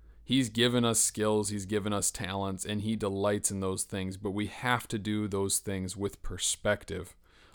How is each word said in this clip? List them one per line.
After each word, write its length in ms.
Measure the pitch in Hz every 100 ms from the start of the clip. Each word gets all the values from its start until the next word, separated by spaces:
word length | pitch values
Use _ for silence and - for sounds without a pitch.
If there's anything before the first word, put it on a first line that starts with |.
| - - -
He's 220 | 127 120
given 380 | 110 120 123 117
us 140 | 110
skills, 500 | - - 107 107 98
he's 160 | 104 95
given 260 | 107 104
us 180 | 101 92
talents, 540 | - 92 98 98 92
and 160 | - 104
he 160 | 107 110
delights 540 | 101 98 104 104 -
in 100 | 98
those 220 | 95 95
things. 340 | - 101 95 95
But 140 | 104
we 160 | 101 104
have 420 | - 127 123 -
to 100 | 113
do 300 | 101 107 104
those 300 | 98 98 -
things 400 | - 98 92 95
with 240 | 98 -
perspective, 920 | - 90 - - 107 101 - 90 85 - - - -